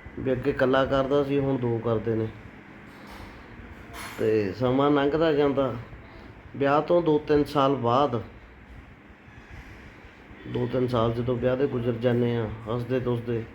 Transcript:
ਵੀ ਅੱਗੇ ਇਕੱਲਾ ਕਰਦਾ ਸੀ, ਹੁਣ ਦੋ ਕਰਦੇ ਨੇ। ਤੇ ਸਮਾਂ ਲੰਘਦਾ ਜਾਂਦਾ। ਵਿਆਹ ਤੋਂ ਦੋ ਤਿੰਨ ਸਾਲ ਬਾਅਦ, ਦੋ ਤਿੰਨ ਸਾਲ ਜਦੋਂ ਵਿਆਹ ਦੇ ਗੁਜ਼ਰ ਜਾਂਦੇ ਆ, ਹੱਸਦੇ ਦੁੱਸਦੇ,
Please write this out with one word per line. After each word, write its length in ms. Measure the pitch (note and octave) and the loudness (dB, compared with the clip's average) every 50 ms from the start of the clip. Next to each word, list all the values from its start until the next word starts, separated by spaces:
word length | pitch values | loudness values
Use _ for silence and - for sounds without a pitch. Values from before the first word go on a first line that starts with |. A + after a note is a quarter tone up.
| - - - - | -18 -14 -12 -6
ਵੀ 140 | A#2 C3 C3 | -2 -2 -2
ਅੱਗੇ 180 | A#2+ B2 C#3+ | 0 0 -2
ਇਕੱਲਾ 340 | C#3 C3+ C#3 B2+ C3 C3+ C3+ | 0 2 2 4 4 4 4
ਕਰਦਾ 400 | B2 C3+ C3+ C3+ B2+ C#3+ C#3+ C#3+ | 4 2 0 2 2 2 2 2
ਸੀ, 140 | C3+ C#3+ C#3+ | 2 0 0
ਹੁਣ 180 | C3+ C#3 C3+ | 2 0 0
ਦੋ 240 | B2+ A#2+ A#2+ A#2 A2+ A2+ | 0 0 0 -2 -2 0
ਕਰਦੇ 300 | A#2+ A2+ A2 G#2 A2+ A2+ | 0 -2 0 0 0 0
ਨੇ। 140 | A2 A2 A2 - - - - - - - - - - - - - - - - - - - - - - - - - - - - - - - - - - - - - - | 0 -2 -4 -6 -10 -16 -18 -20 -20 -20 -20 -20 -20 -20 -20 -20 -20 -20 -18 -18 -16 -16 -18 -18 -18 -20 -18 -18 -18 -18 -18 -18 -18 -18 -16 -14 -14 -14 -12 -6 -2
ਤੇ 340 | A2 A2 G#2+ A2 G#2 F#2+ F2+ | 0 2 2 2 2 0 -2
ਸਮਾਂ 380 | G2+ B2 B2 B2+ C3+ C#3 D3 | 0 0 2 2 4 4 4
ਲੰਘਦਾ 420 | D3 C#3+ C#3 C#3+ C#3+ D#3 D#3+ E3 D3+ | 4 4 2 2 2 2 2 2 4
ਜਾਂਦਾ। 420 | C#3 D3 C#3+ C3+ C3 C#3 B2+ A2+ A#2 A2+ - - - - - - - - - - - - - - | 4 2 2 2 2 0 0 -2 -6 -10 -14 -16 -18 -18 -20 -20 -20 -20 -20 -20 -20 -20 -16 -6
ਵਿਆਹ 260 | A#2+ C#3 C#3 C#3+ D3+ D3+ | -2 0 2 2 2 4
ਤੋਂ 200 | - F3 F3 E3 | 4 2 4 4
ਦੋ 160 | D#3 D3+ D3+ | 4 2 2
ਤਿੰਨ 260 | D3+ - D3+ D3 D3 | 2 2 2 2 2
ਸਾਲ 300 | C#3+ - D3+ C3+ C3+ C#3 | 2 2 2 4 4 2
ਬਾਅਦ, 480 | B2+ A#2+ A#2 A#2 C3 D3 C#3 A#2+ A2+ G2 - - - - - - - - - - - - - - - - - - - - - - - - - - - - - - - - - - - - - - - - - - - - B2 | 2 2 2 4 4 4 2 0 -4 -6 -8 -12 -18 -20 -20 -20 -20 -20 -20 -20 -20 -20 -20 -20 -20 -20 -20 -20 -20 -20 -20 -20 -20 -20 -20 -20 -18 -18 -18 -20 -20 -20 -20 -20 -20 -20 -20 -20 -20 -20 -20 -20 -16 -12 -8
ਦੋ 200 | A#2+ B2 B2 A#2+ - | -4 -4 -2 -2 0
ਤਿੰਨ 140 | C3 B2+ | 0 0
ਸਾਲ 260 | A#2+ B2 A#2+ A2+ A#2 A#2 | 2 2 2 2 2 0
ਜਦੋਂ 240 | A#2+ A#2+ A#2+ B2+ | 0 -2 -2 -2
ਵਿਆਹ 200 | A2+ A#2+ B2+ B2+ | 0 0 0 2
ਦੇ 100 | B2+ C#3+ | 2 0
ਗੁਜ਼ਰ 260 | C#3 B2 B2 A#2 B2 A#2 | 0 0 -2 -2 -2 -2
ਜਾਂਦੇ 440 | A2+ A#2 B2+ A#2 A#2+ A#2+ A#2+ A#2+ | 0 2 2 2 4 2 2 0
ਆ, 120 | A#2 A2 G#2 | 0 -2 -4
ਹੱਸਦੇ 520 | G#2+ A2 - G#2+ A2+ B2 A#2+ A2+ B2+ B2+ | -6 -8 -6 -6 -4 -4 -4 -2 -2 -2
ਦੁੱਸਦੇ, 420 | B2 B2 B2 A2+ A2 A#2+ A#2+ A2+ A2+ - - | 0 0 -2 -2 -2 -4 -4 -4 -6 -8 -12